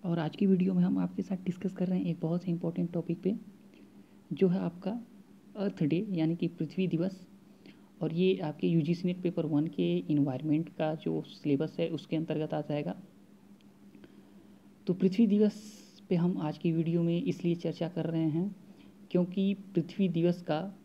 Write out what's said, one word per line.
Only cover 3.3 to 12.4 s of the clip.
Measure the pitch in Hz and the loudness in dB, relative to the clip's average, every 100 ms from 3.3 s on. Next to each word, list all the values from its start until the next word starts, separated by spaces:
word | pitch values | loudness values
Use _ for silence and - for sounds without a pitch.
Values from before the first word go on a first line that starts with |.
| 226 - - - - - - - - - | -2 -8 -20 -20 -20 -20 -20 -20 -20 -10
जो | 143 190 | 2 2
है | 185 | 4
आपका | 180 - - 233 226 - - - - 214 | -2 -4 -6 -6 -10 -20 -20 -20 -18 -4
Earth | 202 196 | -4 0
Day | 151 160 214 | 0 0 0
यानी | 175 160 170 | 0 0 2
कि | 175 | -2
पृथ्वी | - 156 - 185 | -2 -6 -2 0
दिवस। | 170 185 - - - - - - - - - | 0 -2 -4 -18 -20 -20 -20 -20 -20 -20 -6
और | 156 | -4
ये | 160 185 185 | 2 2 2
आपके | 170 147 180 | -2 -2 2
यूजीसी | 165 151 170 180 | 2 2 0 0
नेट | 180 | -2
paper | 175 170 156 | -2 -2 0
one | 147 160 | 2 0
के | - 175 175 175 | 0 0 0 2
environment | 147 143 127 151 151 165 | 2 2 0 0 0 0
का | - 156 156 | -2 -2 -2
जो | 165 160 151 | -4 -4 -6
syllabus | - 147 139 151 - | -8 0 0 0 -2
है | 165 | -2
उसके | 165 - 160 | -2 -4 -4
अंतर्गत | 160 156 | -2 -2